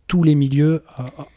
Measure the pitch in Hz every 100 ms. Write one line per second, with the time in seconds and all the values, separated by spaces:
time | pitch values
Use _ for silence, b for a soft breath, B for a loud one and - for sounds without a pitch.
0 | - 180 160 151 139 139 151 160 - -
1 | 127 - 131